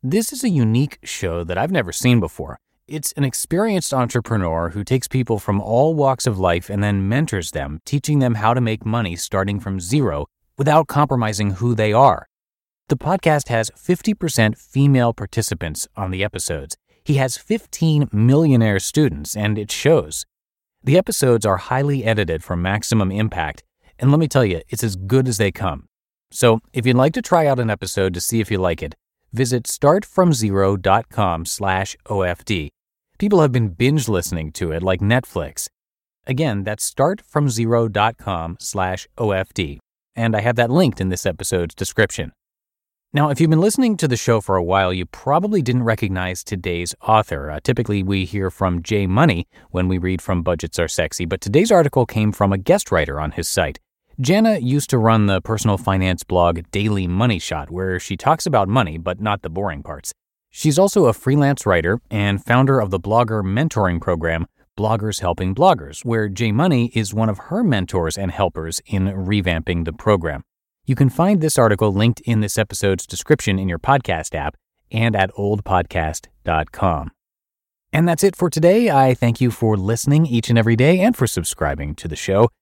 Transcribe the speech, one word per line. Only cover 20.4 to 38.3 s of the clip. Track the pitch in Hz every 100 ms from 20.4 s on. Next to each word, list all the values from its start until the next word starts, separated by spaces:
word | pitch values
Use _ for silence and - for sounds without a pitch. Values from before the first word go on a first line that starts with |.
| _ _ _ _
The | - 160
episodes | 196 - 131 113
are | 104 95
highly | - 127 143 139 110
edited | 110 92 80
for | - 87
maximum | 90 104 - 113 95
impact, | 98 107 - 78 - _ _ _ _
and | 127
let | 147
me | 160
tell | 147 117
you, | 85 -
it's | 110
as | 117 95
good | 95 127 131
as | 107
they | 104
come. | - 95 67 - _ _ _ _
So, | - 123 113 _
if | - 117
you'd | 123
like | 135
to | 202
try | 226 175 151
out | 131
an | 117
episode | 104 95 - 95
to | 90
see | - 113
if | 104
you | 101
like | 92 85
it, | 76 - _ _ _
visit | 113 127 123 -
start | - 143 180 -
from | - 180
zero | 139 110 98 98 98
dot | 92 98 -
com | - 101 82
slash | 82 - 98 92 98 - -
O | 101
F | 92 87 -
D. | 98 73 _ _ _ _ _
People | 202 196
have | 151
been | 123 110
binge | 85 123 151 117
listening | 98 - 87 78
to | - 85
it | 80
like | 92 92
Netflix. | 101 123 - - - - - _ _ _ _ _ -
Again, | 131 156 101
that's | 98 104
start | - - 139 208
from | _ 151 147
zero | 113 117 117 113
dot | 101 107 117
com | -